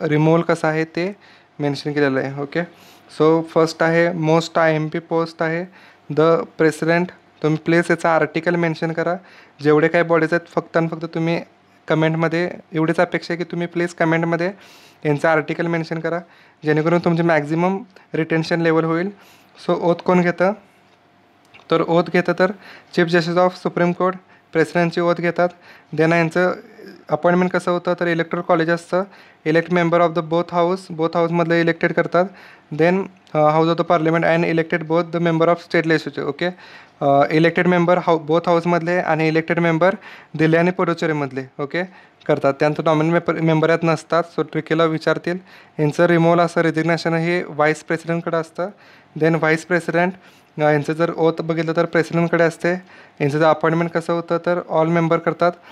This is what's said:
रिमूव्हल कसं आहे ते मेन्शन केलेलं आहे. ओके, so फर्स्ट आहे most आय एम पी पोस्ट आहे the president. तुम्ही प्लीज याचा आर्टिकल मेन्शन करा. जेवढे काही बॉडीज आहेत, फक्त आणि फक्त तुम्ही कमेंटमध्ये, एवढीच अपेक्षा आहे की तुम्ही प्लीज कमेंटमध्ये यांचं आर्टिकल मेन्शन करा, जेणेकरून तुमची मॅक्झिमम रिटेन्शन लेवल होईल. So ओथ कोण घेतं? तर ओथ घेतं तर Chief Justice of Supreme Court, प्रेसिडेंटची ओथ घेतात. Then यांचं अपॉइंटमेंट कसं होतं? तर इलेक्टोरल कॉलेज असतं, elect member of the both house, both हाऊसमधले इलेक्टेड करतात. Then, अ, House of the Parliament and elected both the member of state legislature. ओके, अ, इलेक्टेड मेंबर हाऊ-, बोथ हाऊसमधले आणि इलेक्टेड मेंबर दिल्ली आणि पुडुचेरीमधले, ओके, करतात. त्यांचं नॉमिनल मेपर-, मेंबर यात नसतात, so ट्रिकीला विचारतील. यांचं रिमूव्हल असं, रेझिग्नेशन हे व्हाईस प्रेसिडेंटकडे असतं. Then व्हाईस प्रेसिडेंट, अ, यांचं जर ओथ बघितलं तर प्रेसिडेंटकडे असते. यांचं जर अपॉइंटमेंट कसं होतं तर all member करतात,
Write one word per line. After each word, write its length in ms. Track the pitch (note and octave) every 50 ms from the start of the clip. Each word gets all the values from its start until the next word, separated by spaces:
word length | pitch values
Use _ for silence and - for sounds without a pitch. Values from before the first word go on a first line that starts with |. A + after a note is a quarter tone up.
रिमूव्हल 400 | F3+ D#3+ D3+ D3+ D#3 D#3+ E3 E3
कसं 260 | E3 - E3 D#3+ - D#3
आहे 180 | D#3 D#3+ D#3+
ते 300 | D#3+ - E3+ F3 G3 G#3 - _ - - - _ _ _ -
मेन्शन 340 | D3 C#3+ C#3 C3 - D3+ C#3+
केलेलं 260 | D3 C#3+ C#3 C3 C3
आहे. 220 | C3+ C3+ C#3 C#3
ओके, 200 | C#3+ C#3 - E3 F3 - - - - - - - _ - - -
so 220 | D3+ D#3 D#3+ E3
फर्स्ट 420 | D#3+ E3 - E3 D#3+ D#3+ - - E3
आहे 260 | D#3+ E3 E3+ E3+ E3+
most 500 | F#3+ E3 D#3 D#3 D#3+ E3 E3 - - F3
आय 160 | E3 D#3+ D#3
एम 120 | D3+ D#3 D3+
पी 120 | D#3 E3+
पोस्ट 440 | E3 - E3+ E3 E3 D#3+ - - E3+
आहे 220 | D#3+ E3 E3+ F#3 F#3 - - - - - _ _ - D3
the 280 | D3 D#3 E3 E3 - - - - -
president. 440 | D#3+ D#3 D3+ - D#3+ D#3+ E3+ E3+ F3+ F3+ - - _ _ _ - -
तुम्ही 140 | D3+ D#3 D3+ -
प्लीज 180 | E3 E3 E3+ E3+ -
याचा 260 | E3+ E3 - E3+ E3
आर्टिकल 400 | D#3+ D3+ C#3+ - E3 D#3+ F#3 F3+
मेन्शन 360 | E3+ E3+ E3 D#3 - E3 E3
करा. 240 | D#3+ E3 D#3+ E3 F3+ F#3+ - - - - - - _ - C#3
जेवढे 240 | D3+ D3+ D3+ D#3+ D#3+
काही 160 | E3 E3+ E3+
बॉडीज 260 | E3 E3+ D#3+ D#3+ D#3+
आहेत, 160 | F3 E3+ E3+ - -
फक्त 220 | F3 E3 - - E3+
आणि 100 | E3 E3
फक्त 180 | E3 D#3+ E3 E3 -
तुम्ही 280 | E3 E3 E3 E3+ F3 - - _ _ _ _ _ _ - -
कमेंटमध्ये, 640 | D#3+ D#3 D#3 D#3+ D#3+ D#3+ E3 D#3+ D#3+ E3+ F3 F3 - - - - -
एवढीच 260 | D#3 D#3+ D#3+ E3 -
अपेक्षा 340 | F3 F3 - E3 - - E3+
आहे 100 | E3 F3
की 80 | E3+
तुम्ही 160 | F3+ E3+ F3 E3+
प्लीज 260 | - E3+ F3 F3 -
कमेंटमध्ये 580 | - E3+ D#3+ E3 E3 E3+ E3 E3+ E3 E3+ F#3 G3+ - - - - - - - _ _ -
यांचं 220 | D3+ D3 C#3+ E3 E3
आर्टिकल 400 | D#3+ D#3 C#3+ D3+ D#3 - E3+ E3+
मेन्शन 320 | E3+ E3 D#3+ - E3 E3
करा, 200 | D#3+ E3 E3 F3 F3+ - _ - - _ _ _ -
जेणेकरून 340 | D3+ D3+ D#3 D3+ E3+ F3 F3
तुमची 220 | E3+ F3 E3 E3
मॅक्झिमम 640 | E3+ E3+ E3 D3+ D3 D3 D#3+ E3 F3 F#3 G3 G3 - - - - - _ -
रिटेन्शन 480 | D3+ D#3+ D#3+ E3 D#3+ D#3+ - F3 E3
लेवल 220 | E3+ E3 D#3+ E3 D#3+
होईल. 240 | D#3+ D#3+ E3 F3+ G3+ G3+ - - - - _ _ _ _ - - -
So 80 | F3
ओथ 200 | - - E3+ E3+
कोण 260 | F3 - - F3+ F3+
घेतं? 320 | F3 F3 E3+ - F3 F#3+ G#3+ - - _ _ _ _ _ _ _ _ _ _ _ _ _ _ _ _ _ - - - -
तर 100 | D#3+ E3
ओथ 220 | E3 - E3 F3 E3+ - -
घेतं 200 | F3+ F3 - F3 E3+
तर 120 | F#3 F#3 G#3 - - - - - - _ - F3
Chief 160 | F3 E3 E3+
Justice 260 | F3 D#3+ F3 E3+ F3+
of 100 | F3+ F3+ F3+ - - F#3
Supreme 260 | - E3 F3 F3 E3+ -
Court, 160 | F3+ F#3 F#3 F#3 _ _ - _ _ _ -
प्रेसिडेंटची 480 | D#3+ D#3 D#3+ - F3 E3+ E3+ - F3
ओथ 140 | E3+ E3+ E3+
घेतात. 340 | E3+ E3+ F3 E3 - F3 F3+ - - - - - - _ - D#3
Then 180 | D3+ D#3+ E3 E3+
यांचं 400 | E3+ E3 D#3+ - F3 F3+ F3+ - - - - - - - - F#3 - - -
अपॉइंटमेंट 420 | - - - F3 F3 F3+ F#3 F3+
कसं 200 | F#3 F3 - F#3
होतं? 220 | F3 F3 F3 F3+ F3 E3+
तर 80 | F3 E3+
इलेक्टोरल 340 | E3 E3 E3 E3 - F3
कॉलेज 280 | F3 - F3+ E3 E3 E3
असतं, 340 | E3+ E3 - - F3+ F3+ G3 G3 - - - - _ _ -
elect 240 | D#3 D#3 F3 - E3
member 280 | F3+ F3+ E3+ E3+ E3+ E3+
of 140 | F3 E3
the 120 | D#3+ F3 D#3+
both 320 | D#3 E3 E3+ E3+ E3+ F3
house, 400 | F3 E3+ F3 F#3 F#3 - - E3+
both 160 | D#3 E3 E3 E3
हाऊसमधले 460 | F3 E3+ E3 E3+ E3+ E3+ E3 E3+ E3+
इलेक्टेड 320 | E3 E3 E3 - - E3+ -
करतात. 320 | F3 D#3+ - - E3+ F#3 G3 - - - - - - _ - D3+
Then, 300 | D3 D#3+ F3 F#3 F#3+ F#3+ - - _ _ _ -
अ, 40 | D#3
House 360 | D3+ D3+ D3+ D#3+ D#3+ E3 E3+
of 80 | E3
the 40 | E3 -
Parliament 320 | F3 E3 D#3 D#3+ E3 E3 E3
and 320 | E3 E3 E3 E3+ E3+ E3
elected 320 | E3 D#3+ D#3+ F3+ E3 D#3+ D3+
both 180 | D#3+ E3+ E3+
the 160 | E3 E3 E3+
member 260 | E3+ E3+ D#3+ D#3+ E3 E3
of 80 | E3+
state 300 | E3+ - - - E3+ D#3
legislature. 400 | D#3+ D#3+ D3+ - D3 C#3+ - -
ओके, 240 | C#3+ C#3 - E3+ F3+ F3+ - - - - - - - _ -
अ, 220 | D3+ C#3+ C#3 C#3 D3 -
इलेक्टेड 360 | D#3 D#3 E3 E3 E3 F#3+ F3 F3+
मेंबर 300 | F3+ F3 E3+ E3+ F3+ F3
हाऊ-, 220 | E3+ F3+ E3 D#3+
बोथ 220 | D3+ D3 D#3+ E3+ E3+ F3+
हाऊसमधले 440 | E3+ E3 E3 F3 F3 E3+ D#3+ F3
आणि 360 | F3+ F3+ - - D#3+ D#3 D#3+ D#3+
इलेक्टेड 320 | D#3 D#3+ D#3+ - F3 E3+
मेंबर 360 | E3+ E3+ D#3+ D#3+ E3+ F#3+ G#3+ - - - - - - _ -
दिल्ली 240 | D3+ D#3+ D#3+ D#3+ E3
आणि 140 | E3+ F3+
पुडुचेरीमधले, 720 | F3+ G3 F#3 E3+ E3 E3 F#3+ D#3+ D#3 D3 C#3+ B2+ B2+ C3+ C3 C3 _ -
ओके, 240 | C#3+ C3+ - E3+ F#3 F#3 - - - _ _ _ - -
करतात. 260 | D3+ C#3 - C#3 C#3 -
त्यांचं 240 | D3+ D3+ D3+ D#3 D3+
नॉमिनल 260 | E3 D#3 D3+ D#3 D#3+
मेपर-, 300 | E3+ E3+ E3+ - E3 E3
मेंबर 300 | D#3+ D#3+ D#3+ D#3 D#3+ D#3+
यात 100 | E3 D#3+ E3+
नसतात, 400 | E3 D#3+ D3 - - D#3+ E3 E3 - - -
so 60 | D3+ -
ट्रिकीला 340 | - D#3 D3 - D#3+ D#3+ E3+
विचारतील. 520 | D#3+ D#3+ D#3 - D#3+ D#3 D#3 - E3+ F3 F#3 - - - - - - _ -
यांचं 260 | D3+ D3+ - - F3
रिमूव्हल 340 | E3+ E3+ E3 E3 E3 E3+ E3+
असं, 220 | F3 E3 - E3+
रेझिग्नेशन 520 | E3 D#3+ D#3 D#3+ D#3+ E3 E3+ D#3+ - E3+ E3
हे 300 | E3 E3 F3 F3 F3+ -
व्हाईस 400 | - D#3+ C#3+ D3+ D#3 D#3 D#3 -
प्रेसिडेंटकडे 540 | - E3 D#3+ - D#3+ E3 E3+ E3+ E3+ E3 E3
असतं. 320 | D#3 - _ - F3 G3+ - _ - - - - _ _ - D3+
Then 160 | D3+ E3 E3+
व्हाईस 300 | D#3 D#3+ D#3 D#3+ D#3 -
प्रेसिडेंट, 480 | - F3+ E3 - - D#3+ E3+ F3 F#3 F#3 - - - - _ _ _ - D#3
अ, 40 |
यांचं 320 | D3+ D3+ D3+ D3 C#3+ - D#3
जर 180 | D#3 E3+ E3 E3 -
ओथ 240 | D#3+ E3 E3 E3+
बघितलं 320 | E3 D#3+ E3 D#3+ D#3+ D#3+ D#3+
तर 100 | E3+ E3
प्रेसिडेंटकडे 580 | E3 - E3+ D#3+ - - E3+ E3+ E3 F3 E3 E3+
असते. 300 | D#3 - - - E3+ F3+ F#3 F3+ - - - - - _ -
यांचं 180 | D3+ C#3 C#3+ D3+
जर 60 | D#3+
अपॉइंटमेंट 460 | D#3 D3+ D#3 - D#3+ E3 E3 E3+ E3+
कसं 220 | - E3+ D#3+ - E3+
होतं 240 | E3+ E3 - E3+ E3
तर 220 | E3+ F3 F3 F3
all 380 | - - F#3 D#3+ D#3+ E3 E3+ E3+
member 200 | E3 D#3+ E3 D#3+
करतात, 340 | - E3+ D#3 - E3+ F3 F3 - - -